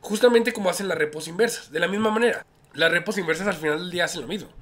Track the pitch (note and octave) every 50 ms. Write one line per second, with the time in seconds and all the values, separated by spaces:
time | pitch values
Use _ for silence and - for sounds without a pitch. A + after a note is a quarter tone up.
0 | - - G3+ G#3 B3 B3 A#3+ A#3 A3+ B3 A#3 A3 G3+ F#3 E3+ - G3 F#3+ E3 D#3+
1 | D3+ D3+ D3+ D#3 D3+ E3 E3 F#3 A3 A#3 - - - - C3+ D#3 F3 E3+ G3 G#3
2 | A3 A3 G#3 A3 A#3 A#3+ - - - _ _ _ _ _ _ C3+ D#3+ E3 E3 F3
3 | E3 G#3 G#3 G3 F#3 D#3+ D#3+ D#3+ F#3+ G#3 F#3 D#3 D#3 D3+ D3 D#3+ F3+ F3+ F3 F3
4 | F3 D#3 - C3 B2+ A2+ - G#3 - - - -